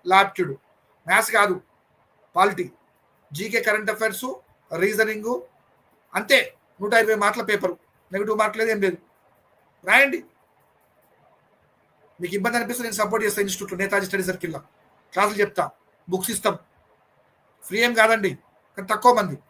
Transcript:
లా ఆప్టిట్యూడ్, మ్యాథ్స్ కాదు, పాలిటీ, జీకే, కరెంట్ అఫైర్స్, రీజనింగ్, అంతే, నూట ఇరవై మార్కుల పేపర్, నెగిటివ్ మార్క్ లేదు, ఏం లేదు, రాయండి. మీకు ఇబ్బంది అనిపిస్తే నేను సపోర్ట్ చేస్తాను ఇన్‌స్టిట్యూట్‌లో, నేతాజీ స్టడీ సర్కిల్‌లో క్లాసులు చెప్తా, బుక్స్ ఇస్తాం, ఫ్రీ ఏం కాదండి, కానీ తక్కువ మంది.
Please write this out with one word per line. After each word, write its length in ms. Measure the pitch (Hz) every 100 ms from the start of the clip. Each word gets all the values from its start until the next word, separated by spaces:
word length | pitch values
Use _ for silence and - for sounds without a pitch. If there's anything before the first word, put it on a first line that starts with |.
| 180
లా 120 | 190
ఆప్టిట్యూడ్, 400 | 196 - 160 139 _ _ _ _ 160
మ్యాథ్స్ 240 | 202 220
కాదు, 300 | 214 202 180 - _ _ _ _ _ _ 175
పాలిటీ, 360 | 202 190 - - _ _ _ _ -
జీకే, 280 | 143 214 233
కరెంట్ 300 | 226 214 214
అఫైర్స్, 340 | 208 214 190 254 - _ _ - 160
రీజనింగ్, 640 | 196 208 214 214 220 302 - _ _ _ _ _ _
అంతే, 400 | 185 214 269 165 - _ -
నూట 140 | 208
ఇరవై 200 | 226 214
మార్కుల 280 | 214 208 220
పేపర్, 300 | 208 202 185 - _ _ _
నెగిటివ్ 260 | 190 208 214
మార్క్ 180 | 214 214
లేదు, 140 | 226
ఏం 100 | 214
లేదు, 160 | 196 175 _ _ _ _ _ _ _ _
రాయండి. 400 | 180 233 277 330 - _ _ _ _ _ _ _ _ _ _ _ _ _ _ _ _ _ _ -
మీకు 140 | 175
ఇబ్బంది 220 | 196 214 240
అనిపిస్తే 260 | 214 240
నేను 120 | 226
సపోర్ట్ 320 | 208 208 220 214
చేస్తాను 160 | 202
ఇన్‌స్టిట్యూట్‌లో, 360 | 202 190 196 185
నేతాజీ 280 | 196 196 185
స్టడీ 180 | 196
సర్కిల్‌లో 340 | 180 185 170 151 - _ _ _ _
క్లాసులు 280 | 180 202 202
చెప్తా, 300 | 202 - 147 - _ _ -
బుక్స్ 220 | 185 185
ఇస్తాం, 280 | 202 208 160 _ _ _ _ _ _ _ _ _ _
ఫ్రీ 160 | - 202
ఏం 140 | 240
కాదండి, 440 | 226 220 226 190 - _ _ _ -
కానీ 120 | 190
తక్కువ 220 | 214 247
మంది. 240 | 233 190 139 _